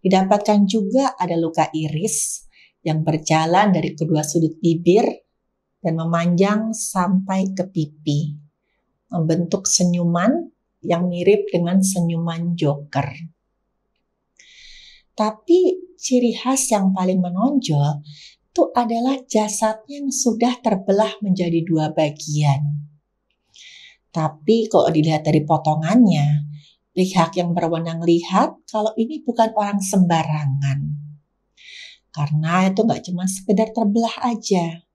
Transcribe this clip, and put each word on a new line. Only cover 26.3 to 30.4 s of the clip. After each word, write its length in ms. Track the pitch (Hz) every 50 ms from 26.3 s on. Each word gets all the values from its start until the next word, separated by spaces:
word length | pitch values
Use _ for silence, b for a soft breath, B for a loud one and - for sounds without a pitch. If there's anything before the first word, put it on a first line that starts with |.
| 147 147 - B B B B B B B _ _
pihak 480 | _ 185 185 185 - 185 165 165 - 180
yang 160 | 175 170 170
berwenang 480 | 175 170 165 165 165 165 170 165 165 170
lihat 560 | 170 170 170 - - 185 202 269 - - _ _
kalau 240 | - - 214 214 220 220 233
ini 240 | 226 240 311 - -
bukan 320 | 247 233 - 226 220 220
orang 240 | 214 202 202 202 202
sembarangan. 1000 | - - - 190 180 170 165 160 156 151 151 151